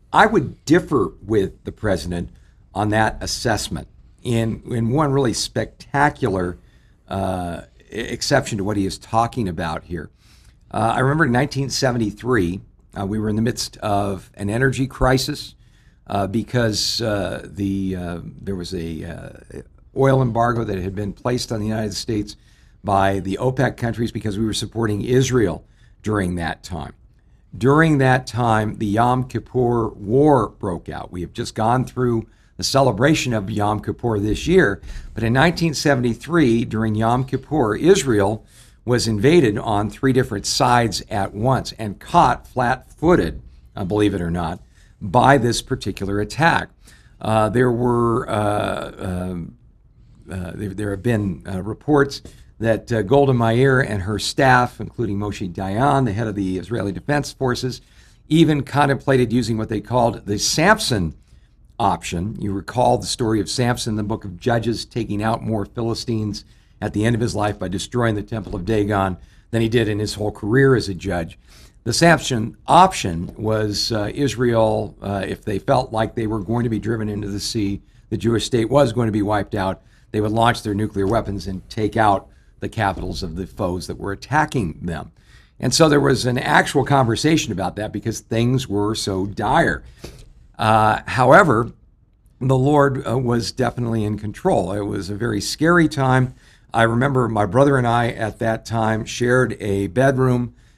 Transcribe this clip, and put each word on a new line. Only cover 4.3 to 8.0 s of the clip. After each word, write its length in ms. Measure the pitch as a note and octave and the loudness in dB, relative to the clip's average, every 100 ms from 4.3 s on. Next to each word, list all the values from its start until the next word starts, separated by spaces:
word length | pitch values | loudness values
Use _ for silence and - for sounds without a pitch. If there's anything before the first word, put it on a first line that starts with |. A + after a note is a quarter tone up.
| A#2 A2+ A2 - | -2 -2 -4 -6
in 240 | A#2+ A2+ | -2 0
one 220 | C#3+ D3 | 2 2
really 220 | C3+ B2 | 2 0
spectacular, 1200 | F#2+ - A#2 G#2+ - - C#3+ D3 - A#2 F#2+ F2+ E2+ - _ _ _ - | -2 -4 -4 -6 -10 -4 2 2 2 -2 0 -2 -6 -16 _ _ _ -8
uh, 540 | G2 F#2+ F#2 F2 - - _ - | -4 -4 -4 -6 -10 -14 _ -14
e-, 60 | |
exception 600 | - | -10